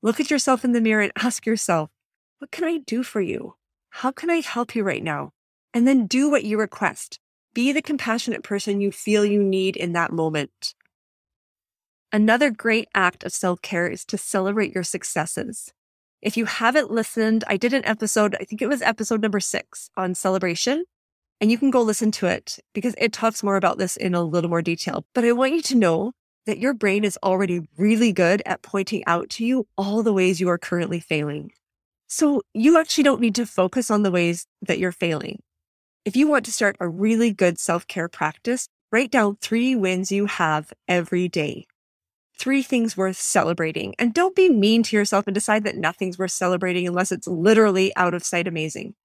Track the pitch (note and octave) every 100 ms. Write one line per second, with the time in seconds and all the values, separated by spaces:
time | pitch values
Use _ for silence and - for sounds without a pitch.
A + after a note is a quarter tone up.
0 | G#3 A3+ D#4 D4 - C4 B3+ A#3+ A3 G#3+
1 | G3+ - A#3 - - A3 - E3+ D#3 _
2 | _ _ _ _ C#4 - E4 E4 C4+ A3+
3 | B3+ G#3+ F#3 - - - _ _ _ -
4 | B3+ C4+ E4 E4+ - A#3+ A#3+ A#3 G3 D3+
5 | E3 D3 C#3+ _ _ _ _ A#3+ A#3+ C4+
6 | G#3 B3+ D4 C#4+ G#3+ G#3 G#3+ - F#3+ -
7 | - - _ _ _ - B3 C#4+ - C#4+
8 | - A3+ - G#3+ - G3+ G3+ G3+ G3+ G3
9 | - G#3 G#3 G3+ G3+ F#3+ F#3+ - F3 E3+
10 | E3+ E3 D#3+ D#3 C#3+ _ - - _ _
11 | _ _ _ _ _ _ _ _ _ _
12 | _ G#3+ G#3+ A#3+ C#4+ A3 A3+ A3+ A3 -
13 | F3+ - - - F#3+ F3 - F3+ F3 F3+
14 | - G#3 - G3+ F#3+ G#3 G#3 F#3+ F3 -
15 | - - D#3+ - - - - _ _ _
16 | _ _ - A3+ G#3+ - A3+ C4+ B3+ A3+
17 | A3 - A3 A3 - G3 A#3+ C4 - A3
18 | A3 - G#3 - G3 G#3+ - C4+ - A3+
19 | A3 A3 G#3+ G3+ - - - - - -
20 | F#3 F#3 F#3+ F#3+ F3+ E3+ - C#4+ F4+ _
21 | _ _ _ _ G#3+ A#3 C#4 B3+ A3+ G#3
22 | A3 - F3+ - - - _ - B3 -
23 | A3+ A3 A3+ A3 G3+ G3 F#3 - F#3 -
24 | F#3 F3+ E3+ E3+ E3+ E3+ E3 E3+ - -
25 | D#3 - A#3+ A#3+ C4 E4 D4+ C4 F#3+ E3
26 | G3+ - _ _ - G#3+ A#3+ B3 G#3 G3
27 | G#3 - - F#3 F#3+ F3 D#3 - G3+ A3
28 | A#3 F#3 E3+ G3 - - - G3 F#3+ A3
29 | - E3+ - - A3+ B3+ G#3+ - G3 G#3
30 | A3+ G3 F#3 F3 F3+ F3 - F3 E3 E3+
31 | - D#3 D3 D3 D3 _ _ _ _ _
32 | _ - D4+ C#4 - G#3 B3 E4 D#4+ -
33 | C#4+ C4+ A#3 G#3 A#3 - F#3 C4 A#3+ G#3+
34 | G3+ F3+ E3+ E3+ - _ G3 E3+ F#3 F3
35 | E3+ D#3 - - _ _ _ _ _ _
36 | - B3 D4+ D4 G#3 - G#3 - F3 E3+
37 | G#3+ A3+ A#3 G3 F#3 F3 - E3+ - -
38 | E3+ - D#3 - - B3+ - _ _ A3
39 | B3+ B3+ G#3 G#3 - A3+ B3 B3+ F#3+ F#3
40 | F#3 G3 G3+ - E3 D3+ D3+ - - F3+
41 | E3+ F3+ F3+ F3 D3 - - _ _ _
42 | _ _ _ _ - C4+ C4 B3+ A3+ -
43 | F#3+ F#3 - F#3+ E3 E3+ D#3+ D#3+ G2 -
44 | A#3+ A3+ F#4 F#4+ F#4 A#3+ G3+ A3+ A3+ G#3+
45 | G3+ G3 G#3 G3 - G#3+ G#3 F3 E3 F3
46 | F#3 F3+ F#3 - F#3 F3+ F#3 F3+ F3+ F3
47 | F#3 F#3 - F3 F3+ A3 A3 F#3+ F#3+ G3
48 | F3+ F3 - F3 F3 E3 D#3 D#3 D#3 -